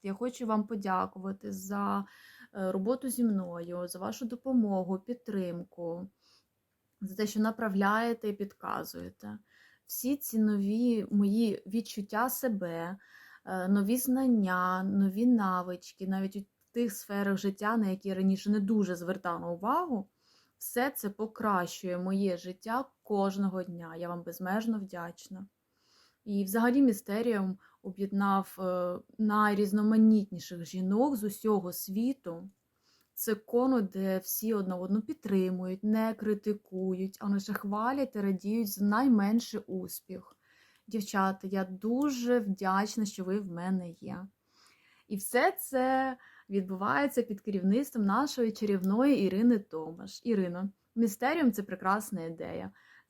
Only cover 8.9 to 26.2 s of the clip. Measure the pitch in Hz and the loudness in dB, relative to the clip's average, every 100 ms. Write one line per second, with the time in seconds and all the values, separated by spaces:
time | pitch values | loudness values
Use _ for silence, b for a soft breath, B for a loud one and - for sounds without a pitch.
8.9 | 170 175 185 208 214 _ b b b - | -10 -12 -14 -14 -14 _ b b b -14
9.9 | - 247 285 - 226 214 208 196 214 247 | -6 -2 -2 -2 2 2 2 2 2 2
10.9 | 226 - 202 202 214 226 - - 220 226 | 2 2 2 4 4 2 0 -4 -6 -4
11.9 | - 202 214 254 262 262 202 180 165 170 | -8 -6 -2 0 0 -2 -2 -4 -4 -6
12.9 | 196 B B B B - 185 180 202 196 | -8 B B B B -8 -4 2 2 4
13.9 | 247 254 254 262 233 190 185 180 185 190 | 0 2 2 4 4 4 2 2 0 0
14.9 | 202 196 190 240 240 190 180 180 180 - | 2 2 4 4 4 4 0 -2 -8 -12
15.9 | - 190 190 196 202 196 _ _ 240 240 | -10 -4 -2 -2 -6 -12 _ _ -2 -2
16.9 | 208 - 202 202 196 196 190 208 226 202 | -2 -6 -2 0 2 0 -2 0 2 2
17.9 | 190 196 190 190 190 202 214 196 220 180 | 0 -4 0 2 2 2 2 4 2 2
18.9 | 175 175 190 180 170 170 170 202 302 359 | 0 -4 -4 -2 -4 -4 -4 0 0 0
19.9 | 226 196 b b b b b - 240 269 | -4 -6 b b b b b -8 -2 -2
20.9 | 269 208 202 220 220 220 190 175 - 185 | -2 -8 -6 -8 -4 0 0 0 -4 -6
21.9 | 180 185 196 202 175 180 185 220 233 269 | -4 -2 0 0 -2 -6 -12 -4 -4 -4
22.9 | _ - 202 196 190 196 185 180 170 165 | _ -4 0 2 2 0 -2 -6 -8 -12
23.9 | 165 170 175 170 170 185 202 226 214 190 | -8 -6 -6 -8 -8 -2 -2 0 -2 -4
24.9 | 175 170 170 - 185 196 _ _ b b | -8 -10 -12 -16 -16 -16 _ _ b b
25.9 | b b b | b b b